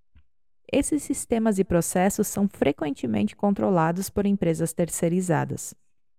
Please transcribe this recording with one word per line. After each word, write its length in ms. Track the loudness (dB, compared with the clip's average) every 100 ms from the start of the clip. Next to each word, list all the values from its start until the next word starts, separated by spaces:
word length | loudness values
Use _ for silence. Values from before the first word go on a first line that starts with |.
| _ -20 -20 _ _ _ -4
Esses 320 | -2 0 -2
sistemas 560 | -2 -6 -2 0 2 2
e 40 |
processos 640 | 2 2 2 2 2 0 -2
são 200 | 0 -2
frequentemente 880 | 2 0 0 -4 -4 -2 0 -2 -2
controlados 720 | -2 0 2 2 2 0 -4
por 160 | -2 0
empresas 480 | 2 0 0 -2
terceirizadas. 1040 | -2 -4 -2 0 0 0 0 -2 -6 -10 -16 _ _ _